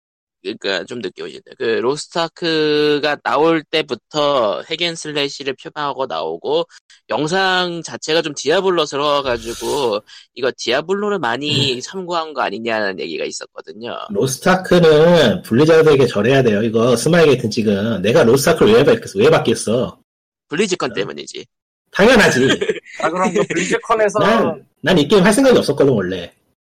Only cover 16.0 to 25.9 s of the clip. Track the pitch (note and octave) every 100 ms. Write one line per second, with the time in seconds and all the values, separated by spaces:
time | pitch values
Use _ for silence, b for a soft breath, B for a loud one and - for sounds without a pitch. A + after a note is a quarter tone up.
16 | B2+ G2+ A2 C3+ A#2+ G2+ A#2 A2+ B2 A#2+
17 | D3+ E3+ D#3 B2+ A2 A#2 G#2+ G2 A2 G2+
18 | G2 D#3 A2+ C3 E3+ E3 B2+ A2 C#3+ A2+
19 | - G2 C3+ D#3 - - - A#2+ F#2+ -
20 | _ _ _ _ _ D#3 G#3 F3 C#3+ G#2
21 | G2 D2 C2+ - - _ _ _ _ -
22 | G#3+ B3 E3 A#2+ C3+ - - - - -
23 | D#3 F3+ F#3 F3+ E3+ E3 F3+ - - A3
24 | G#3+ G#3 G3+ A3+ D3 - - _ D3 F3+
25 | C#3 G#3 F#3 G#3+ C4+ F3+ - C#3 C#3+